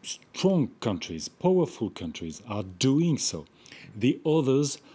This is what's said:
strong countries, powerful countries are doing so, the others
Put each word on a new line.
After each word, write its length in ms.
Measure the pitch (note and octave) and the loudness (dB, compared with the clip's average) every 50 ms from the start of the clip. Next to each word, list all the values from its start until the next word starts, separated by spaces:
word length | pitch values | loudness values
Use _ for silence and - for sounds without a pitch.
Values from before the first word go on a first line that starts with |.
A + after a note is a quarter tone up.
strong 680 | - - - - - _ - - - F#3+ F#3+ E3+ C3 - - _ | -10 -12 -12 -12 -14 _ -6 0 2 4 4 4 2 0 -4 _
countries, 500 | - A#2 F#2+ E2 - - E2 D#2+ - - | -2 -2 -2 -2 -6 -8 -8 -10 -10 -12
powerful 600 | _ _ - F3+ F#3 F#3 E3 - - - A#2 F#2+ | _ _ 2 4 4 4 2 2 -2 -6 -6 -6
countries 500 | - - G2 E2 - - F2 E2 D#2 - - | -4 -6 -8 -8 -8 -8 -10 -10 -10 -12 -10
are 160 | A#2 G#2+ G#2 G2+ | -6 -6 -6 -6
doing 560 | F#2+ F#2 F2 - C3+ C3+ D3+ E3+ E3+ D3 - | -8 -4 0 2 2 4 4 2 2 0 0
so, 260 | - - - D#2+ D2 - _ _ - - - - - - - | -2 -4 -4 -6 -12 -14 _ _ -20 -20 -20 -20 -20 -16 -6
the 240 | G#2 G#2 C3 - - - | 0 0 0 0 0 0
others 540 | D#3+ D3+ D#3+ C#3 C3 C3 C#3 D3 C#3+ - - - - | 0 2 2 4 4 4 2 2 0 -4 -8 -14 -20